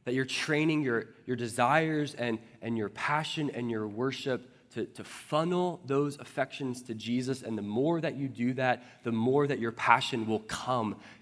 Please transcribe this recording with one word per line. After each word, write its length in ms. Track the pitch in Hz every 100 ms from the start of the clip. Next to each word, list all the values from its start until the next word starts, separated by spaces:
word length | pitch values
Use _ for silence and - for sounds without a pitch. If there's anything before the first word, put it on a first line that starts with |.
that 100 | 123
you're 100 | 131
training 580 | 131 - - 151 156 151
your, 260 | 135 113 - - -
your 100 | 123
desires 800 | 117 117 123 156 160 151 143
and, 240 | - 120 110 - -
and 140 | 117 117
your 100 | 101
passion 600 | - - 151 156 156 143
and 200 | 117 120
your 160 | 113 107
worship 680 | 104 131 127 139 123 - - _
to, 100 | 120
to 180 | 101 -
funnel 800 | 101 - - 151 170 180 180 165 123
those 320 | 139 143 143
affections 640 | - - 131 - 131 123
to 120 | -
Jesus. 480 | 110 110 123 127 131
And 140 | - 107
the 60 |
more 400 | 101 107 151 170
that 140 | 151 123
you 120 | 135
do 240 | 110 123
that, 280 | 127 127 123 - -
the 100 | 120
more 340 | 113 120 143 143
that 140 | 131
your 120 | 113
passion 540 | 113 123 117 - 123 110
will 140 | 107
come. 560 | - - - 127 110 - - -